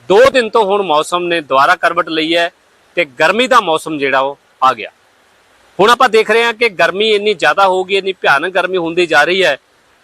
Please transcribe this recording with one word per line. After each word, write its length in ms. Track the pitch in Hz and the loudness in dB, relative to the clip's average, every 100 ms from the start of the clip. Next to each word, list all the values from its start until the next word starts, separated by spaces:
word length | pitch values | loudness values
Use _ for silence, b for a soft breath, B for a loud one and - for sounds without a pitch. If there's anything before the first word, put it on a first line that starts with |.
| - | 0
ਦੋ 120 | 196 262 | 4 4
ਦਿਨ 160 | 262 226 | 2 0
ਤੋਂ 140 | 233 | 0
ਹੁਣ 180 | 196 202 | 0 0
ਮੌਸਮ 420 | 190 151 156 180 | 0 -2 -2 -4
ਨੇ 180 | 175 170 | -4 -4
ਦੁਬਾਰਾ 340 | 139 135 147 180 | -2 2 2 2
ਕਰਵਟ 340 | 175 170 170 | 0 -2 -4
ਲਈ 260 | 160 156 170 | -4 -2 -2
ਹੈ 140 | 170 - _ _ _ - | -2 -6 _ _ _ -6
ਤੇ 100 | 160 | -6
ਗਰਮੀ 420 | 123 160 208 254 | 0 0 0 2
ਦਾ 140 | 247 | 2
ਮੌਸਮ 360 | 185 156 160 151 | 2 -2 -4 -6
ਜਿਹੜਾ 220 | 139 135 | -2 -2
ਉਹ 180 | 135 139 _ _ | -2 -6 _ _
ਆ 100 | 131 | 0
ਗਿਆ। 160 | 117 92 - _ _ _ _ _ _ _ - | 0 -6 -16 _ _ _ _ _ _ _ 0
ਹੁਣ 100 | 208 | 2
ਆਪਾਂ 200 | 240 254 | 2 2
ਦੇਖ 220 | 220 214 | 2 0
ਰਹੇ 120 | 226 | 0
ਹਾਂ 100 | 233 | 0
ਕਿ 160 | 220 233 | -2 -4
ਗਰਮੀ 400 | 170 165 180 220 | 0 -2 0 -2
ਇੰਨੀ 240 | 208 208 | 0 -2
ਜ਼ਿਆਦਾ 340 | 196 156 156 196 | -2 0 2 2
ਹੋ 160 | 185 | 0
ਗਈ, 120 | 185 196 | -2 -4
ਇੰਨੀ 180 | 190 | -4
ਭਿਆਨਕ 400 | 185 202 139 175 | -4 0 0 0
ਗਰਮੀ 240 | 185 180 185 | -2 -2 -2
ਹੁੰਦੀ 280 | 165 170 175 | -4 -2 0
ਜਾ 180 | 151 | 2
ਰਹੀ 200 | 151 190 | 2 2
ਹੈ 140 | 175 131 _ _ _ _ | 0 -2 _ _ _ _